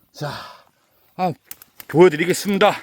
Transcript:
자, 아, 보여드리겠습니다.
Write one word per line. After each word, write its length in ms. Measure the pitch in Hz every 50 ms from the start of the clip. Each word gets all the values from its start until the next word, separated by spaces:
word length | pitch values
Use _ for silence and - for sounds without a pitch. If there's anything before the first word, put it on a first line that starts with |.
| _ _
자, 180 | _ - 151 143 131 - - - - - _ _ _ _ _ _ _ _ _ _ _
아, 160 | - 185 180 147 - _ _ - - - _ _ _ - -
보여드리겠습니다. 880 | - 151 180 185 - 226 175 175 165 - - 202 202 190 208 196 - -